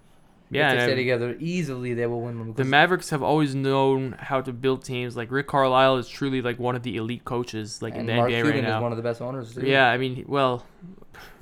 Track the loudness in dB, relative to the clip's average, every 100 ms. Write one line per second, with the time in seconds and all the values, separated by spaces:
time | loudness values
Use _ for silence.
0 | -20 -20 -20 _ -6 0 2 4 2 2
1 | 2 0 0 -4 -4 -4 -4 -4 -4 -2
2 | -2 -2 -6 -8 -6 -2 2 4 6 2
3 | 0 -2 2 2 2 0 0 4 4 2
4 | 0 -8 -4 -4 -4 -2 0 0 -2 -6
5 | -6 -6 -4 -4 0 2 4 6 6 4
6 | 0 -4 -2 0 -2 -2 -2 -2 -4 -4
7 | -4 -6 -6 -4 -4 -6 -8 -8 -8 -6
8 | -2 2 2 2 2 2 0 0 -2 -2
9 | -4 -6 -6 -8 -10 -4 2 4 4 4
10 | -2 -6 -4 0 2 0 -6 -20 -20 -20
11 | -20 -20 -20 -20